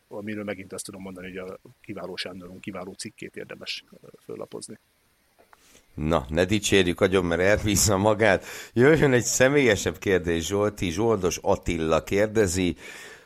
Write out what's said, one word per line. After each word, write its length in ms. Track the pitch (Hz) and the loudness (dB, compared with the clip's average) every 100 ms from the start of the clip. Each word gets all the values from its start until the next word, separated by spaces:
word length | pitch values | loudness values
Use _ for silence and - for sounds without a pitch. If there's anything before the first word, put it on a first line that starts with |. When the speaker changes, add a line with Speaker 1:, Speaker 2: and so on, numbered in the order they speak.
| _ | _
Speaker 1:
amiről 360 | 110 104 104 | -12 -10 -8
megint 300 | 104 95 95 | -8 -10 -10
azt 120 | 92 - | -14 -14
tudom 160 | 98 | -14
mondani, 260 | 95 90 92 | -14 -14 -14
hogy 100 | 92 | -12
a 220 | 92 - - _ | -14 -16 -20 _
Kiváló 340 | - 92 90 90 | -16 -12 -12 -10
Sándorunk 460 | 95 92 90 92 | -12 -12 -16 -16
kiváló 320 | - 92 92 | -14 -12 -14
cikkét 420 | 95 - - - 104 | -14 -16 -14 -16 -14
érdemes, 480 | 98 - - - _ - | -16 -16 -14 -14 _ -20
ö, 40 | - - | -20 -20
föllapozni. 540 | - 107 104 113 107 107 _ _ _ _ _ _ _ _ _ _ _ | -16 -14 -12 -14 -16 -20 _ _ _ _ _ _ _ _ _ _ _
Speaker 2:
Na, 320 | - 76 82 65 | -6 -2 -2 -2
ne 160 | 80 92 | -2 0
dicsérjük 560 | 107 - 98 87 85 | 0 2 2 2 2
agyon, 240 | 98 95 87 | 2 2 2
mert 160 | 85 | 2
elbízza 560 | 95 104 110 92 104 95 | 4 2 2 2 2 2
magát. 480 | 107 104 110 90 - - - | 2 4 4 2 0 -16 -6
Jöjjön 400 | 113 135 160 143 | 4 6 6 4
egy 100 | 123 | 2
személyesebb 720 | - - 131 147 123 98 95 80 | 0 2 4 6 4 4 0 -2
kérdés, 480 | 104 90 85 82 82 | 2 2 2 -2 0
Zsolti. 440 | 101 104 104 92 | 0 0 -2 -4
Zsoldos 460 | 82 117 104 87 78 | 0 0 2 0 -2
Attila 600 | 92 90 - 82 80 80 | -2 -2 0 -2 2 0
kérdezi, 720 | - 98 107 107 98 90 87 - - - - - | 0 0 0 2 2 2 0 -2 -10 -18 -20 -20